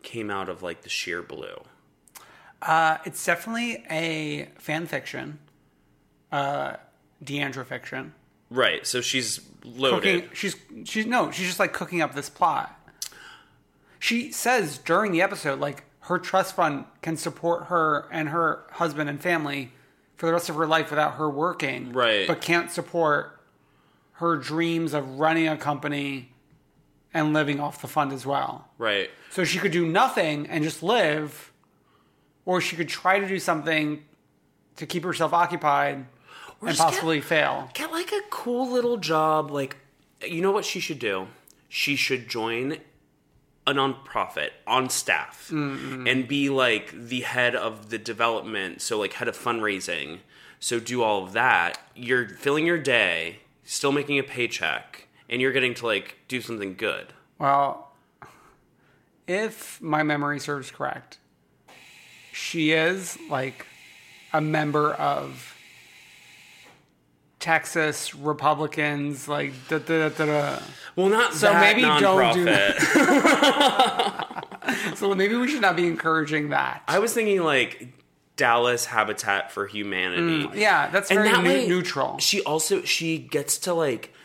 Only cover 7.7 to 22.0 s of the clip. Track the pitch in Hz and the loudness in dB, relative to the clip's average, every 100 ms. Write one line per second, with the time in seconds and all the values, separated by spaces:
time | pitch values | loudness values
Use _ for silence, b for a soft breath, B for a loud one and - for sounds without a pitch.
7.7 | 127 - 131 143 - _ _ - 123 110 | -10 -10 -10 -10 -16 _ _ -6 2 2
8.7 | 78 - 123 120 131 113 - - - - | 2 -2 -2 0 -2 -2 -6 -10 -20 -16
9.7 | 120 135 113 196 175 175 - 196 - - | 0 2 4 2 2 -2 -6 -6 -8 -14
10.7 | - - 220 220 247 156 - 185 180 190 | -16 -6 -4 0 0 0 -2 -4 0 0
11.7 | - 170 175 147 139 - - 165 135 - | -2 -4 -2 -2 -4 -8 0 2 2 -4
12.7 | - - - - B B B B B B | -10 -20 -14 -14 B B B B B B
13.7 | _ b b - 233 - - 233 247 165 | _ b b -2 -2 -2 -2 2 2 2
14.7 | 143 - 175 214 170 190 202 151 135 147 | -4 0 2 2 2 2 0 -4 -2 -4
15.7 | 139 - _ - 175 175 190 185 - 160 | -6 -16 _ -4 -4 0 0 2 0 0
16.7 | 139 - _ - 156 165 - 170 170 - | 0 -10 _ -6 -4 -6 -4 0 0 0
17.7 | 175 156 143 - 165 156 170 160 - - | 0 2 0 -2 -4 -2 0 0 -2 -6
18.7 | - 165 147 147 143 180 170 147 139 127 | -2 -2 -2 -4 -4 -2 0 -2 -6 -8
19.7 | b b b b b 165 170 170 151 156 | b b b b b 0 2 0 -2 2
20.7 | 160 156 147 151 147 151 139 175 175 139 | 2 2 0 0 0 -2 0 -2 -2 -4
21.7 | 123 120 127 | -4 -4 2